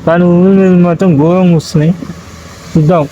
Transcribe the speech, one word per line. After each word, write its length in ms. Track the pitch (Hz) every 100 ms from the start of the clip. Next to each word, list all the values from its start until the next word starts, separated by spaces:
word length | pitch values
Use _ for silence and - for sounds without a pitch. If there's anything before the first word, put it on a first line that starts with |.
| -
కానీ 180 | 170 175 175
ఊరు 180 | 190 196
మీద 140 | 190 180 175
మాత్రం 220 | 160 190 143
ఘోరంగా 340 | 156 185 180 165
వస్తున్నాయి. 340 | - 156 156 185 - - - - - - -
చూద్దాం. 360 | 170 151 175 143